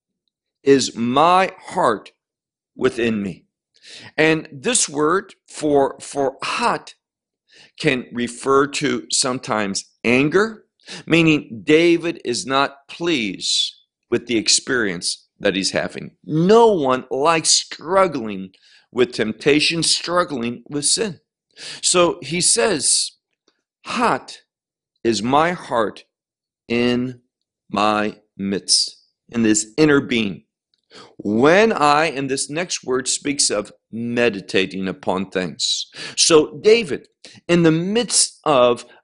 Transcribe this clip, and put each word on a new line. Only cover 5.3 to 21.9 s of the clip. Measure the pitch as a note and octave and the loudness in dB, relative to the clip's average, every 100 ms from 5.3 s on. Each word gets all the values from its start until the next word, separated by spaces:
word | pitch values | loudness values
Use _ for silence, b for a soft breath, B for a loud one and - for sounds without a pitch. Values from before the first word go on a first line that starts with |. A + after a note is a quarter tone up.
| - _ | -16 _
for, | - D#3 C#3+ C3+ - | -6 0 2 2 -2
for | - C#3+ C#3 - | -10 -4 -4 -4
hot | - - A#3 D#3+ - - _ _ _ _ _ b b - | -8 -4 -2 -2 -6 -20 _ _ _ _ _ b b -4
can | D#3 C3 A#2 | -2 -2 -4
refer | A#2+ A#2+ - C3+ C3+ C#3+ | -6 -6 -6 0 2 2
to | C#3+ C#3+ B2 - | -2 -2 -2 -4
sometimes | - C3+ B2+ - A2 G2+ G2 - _ | -4 -2 -4 -4 -4 -2 -6 -10 _
anger, | A2+ B2 D3 E3 A3 A3 _ _ B B - | 0 2 2 0 -2 -4 _ _ B B 0
meaning | E3 D#3+ D3+ - A2+ | 2 4 2 -2 -8
David | F#2+ D#3 E3+ E3+ E3 E3 | 2 4 4 2 0 -6
is | - A#2 | -6 -6
not | A2+ C3+ C#3 - - | -2 -2 -2 -4 -20
pleased | - E3+ D3+ G#2 - - - - - _ _ _ | -8 -4 -2 -2 -4 -2 -2 -2 -8 _ _ _
with | A#2 A#2 | -4 0
the | A2+ | -2
experience | G#2 - - C3 G#2 F2+ - - _ - | 0 0 0 -2 -2 -4 -6 -8 _ -4
that | G2+ F#2 | -2 0
he's | F#2 | -2
having. | E2 E2+ - - - | -2 -4 -8 -16 -16
No | - D#3 F3 A3 A#3 | -6 0 4 6 6
one | G3 C3+ B2+ B2 | 4 0 -2 -2
likes | C3 D3+ E3 - | -2 0 0 2
struggling | - - - D3+ F#3+ F#3 D3 A2 G2 F#2+ b b b b | 0 -2 -10 -2 0 2 0 -6 -8 -10 b b b b
with | A2+ A#2+ | 0 0
temptation, | - A2 A2 D#3 D3 D3 E3 | 0 -4 -2 2 2 2 0
struggling | D#3 - - F3 F3 C#3 A#2 A#2+ - | -2 -2 -2 -2 -2 -4 -6 -8 -10
with | C#3+ | -6
sin. | C#3+ - G#3+ D3 _ _ _ B B B | -2 -2 -4 -8 _ _ _ B B B
So | - | 0